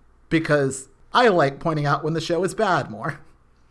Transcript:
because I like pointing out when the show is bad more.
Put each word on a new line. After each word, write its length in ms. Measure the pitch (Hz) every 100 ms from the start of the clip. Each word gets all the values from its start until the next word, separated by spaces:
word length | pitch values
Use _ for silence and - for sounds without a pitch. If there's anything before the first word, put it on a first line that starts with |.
| _ _ -
because 600 | 160 160 147 135 135 - _ _
I 140 | 226 247
like 320 | 175 139 -
pointing 260 | 165 156 143
out 180 | 147
when 80 | 156
the 60 | 160
show 240 | 160 170
is 100 | 185
bad 360 | - 208 160 120
more. 300 | 107 143 - - _ _ _ _